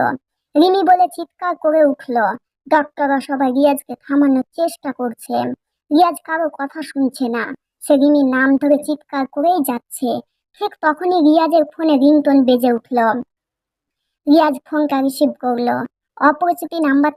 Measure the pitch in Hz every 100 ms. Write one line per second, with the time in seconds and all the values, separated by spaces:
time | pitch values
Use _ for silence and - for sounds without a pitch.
0 | 247 262 _ _ _ 294 359 381 349 359
1 | 359 - 339 - 359 339 311 311 294 269
2 | - 240 208 226 _ _ - 311 294 -
3 | 285 277 - 269 269 254 285 277 - 247
4 | - 285 285 262 - - 339 - 294 254
5 | 247 226 - 240 247 254 _ _ - 294
6 | 349 320 - 320 320 294 277 320 285 277
7 | 262 - 247 233 214 - _ _ - 285
8 | 285 294 269 254 269 269 285 294 294 294
9 | - 269 262 - 330 359 277 240 _ -
10 | 247 240 - _ _ - 403 - 311 302
11 | 359 359 302 320 320 330 302 - 320 285
12 | 277 302 285 277 254 247 247 233 - 247
13 | 226 240 - _ _ _ _ _ _ _
14 | _ _ 285 311 302 254 - 302 294 269
15 | 269 269 285 233 247 240 240 247 247 _
16 | _ - 285 294 349 349 311 330 302 277
17 | 294